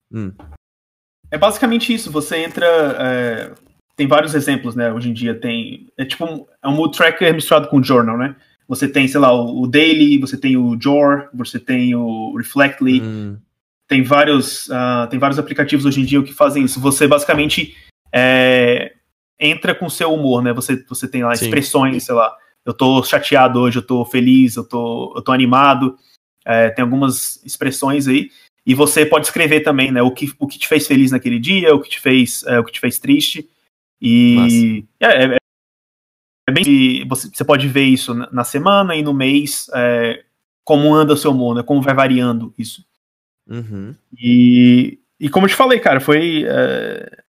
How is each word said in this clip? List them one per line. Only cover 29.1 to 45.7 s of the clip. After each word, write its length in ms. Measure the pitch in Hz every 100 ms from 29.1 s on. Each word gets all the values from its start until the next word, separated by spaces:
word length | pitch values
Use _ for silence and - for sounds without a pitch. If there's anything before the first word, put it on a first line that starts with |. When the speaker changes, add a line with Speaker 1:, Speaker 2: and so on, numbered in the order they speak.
| 156 -
Speaker 2:
escrever 340 | - 160 151
também, 320 | 151 135 131
né, 100 | 127
o 80 | 123
que, 220 | 127 143 -
o 80 | 143
que 100 | -
te 80 | -
fez 220 | 156 -
feliz 240 | 135 131
naquele 260 | 127 127 120
dia, 340 | 131 190 165
o 80 | 147
que 80 | -
te 120 | -
fez, 420 | 139 131 120 - -
é, 100 | 123
o 60 |
que 80 | 113
te 80 | -
fez 180 | 127 -
triste. 500 | 135 147 147 160 - _ _ _ _ -
E 320 | 117 117 120 120 120 117 113 110 107 -
Speaker 1:
Massa. 140 | 233
Speaker 2:
é, 100 | 143
é, 120 | 131 120 _ _ _ _ _ _ _ _ _ _ -
é 40 |
bem, 540 | 135 143 139 131 131 131
você, 220 | 127 104
você 120 | -
pode 240 | 143 143 139
ver 160 | 135
isso 280 | 135 127 -
na, 160 | 120 123
na 100 | 127
semana 540 | 123 143 180 202 190 160
e 60 |
no 120 | 147
mês, 560 | 139 131 143 143 - -
é, 520 | 131 123 120 117 117 _ _ _ _
como 280 | - 147 147
anda 200 | 151 151
o 40 | 147
seu 140 | 156
humor, 240 | 131 120
né, 80 | 117
como 180 | 120 143
vai 140 | 135
variando 580 | 135 135 127 123 117 113 -
isso. 260 | 110 - _ _ _ _ _ _ -
Speaker 1:
Uhum. 460 | 117 113 101 101 151 _ 117
Speaker 2:
E, 800 | 120 123 123 123 123 123 127 - _ -
e 80 | 147
como 180 | 185 190
eu 40 |
te 40 |
falei, 240 | - 262